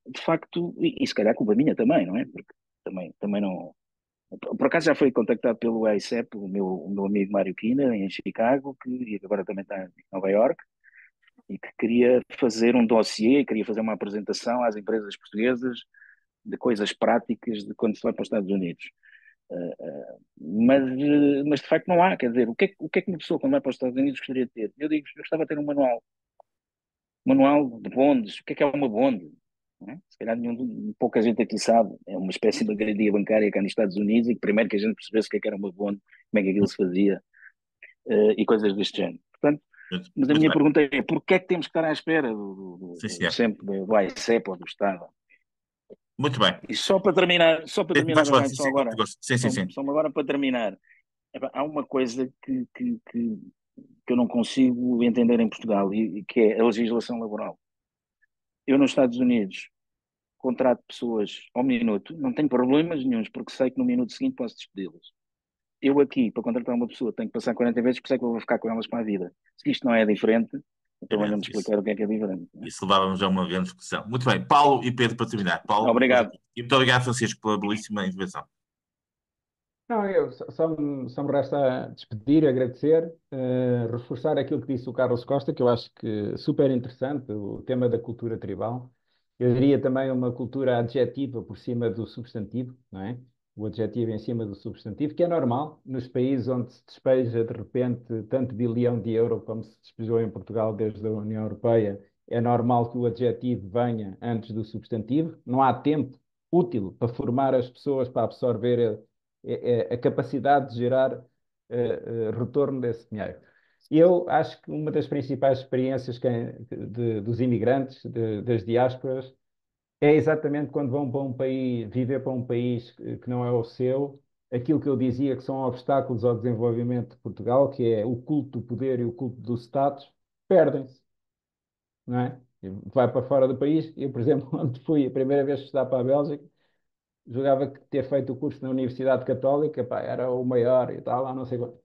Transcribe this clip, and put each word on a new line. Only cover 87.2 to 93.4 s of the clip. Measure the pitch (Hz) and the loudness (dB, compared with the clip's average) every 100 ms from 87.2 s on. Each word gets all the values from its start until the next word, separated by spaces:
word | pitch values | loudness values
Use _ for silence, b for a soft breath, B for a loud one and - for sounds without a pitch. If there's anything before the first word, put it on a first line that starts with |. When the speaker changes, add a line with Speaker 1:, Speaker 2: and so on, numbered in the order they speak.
| 120 | -6
Speaker 3:
o | 107 101 110 | -8 -8 -10
tema | - 123 123 | -4 0 0
da | 113 | 0
cultura | - 113 117 110 | -4 -8 -8 -8
tribal. | 98 92 110 123 123 _ _ _ _ _ | -8 -6 -6 -6 -12 _ _ _ _ _
Eu | 123 | 2
diria | 123 139 131 | 4 4 4
também | 135 131 135 | 2 0 0
uma | 127 123 | 0 -2
cultura | 120 120 139 127 120 | -4 -6 -2 0 2
adjetiva | 117 139 117 135 135 117 | 0 0 -2 -2 -6 -6
por | - 104 | -10 -12
cima | - 120 117 | -6 -2 -2
do | 107 101 | -2 -8
substantivo, | - 123 117 101 120 127 127 _ | -10 -12 -10 -8 -8 -8 -12 _
não | 95 | -12
é? | 98 123 - _ | -10 -10 -16 _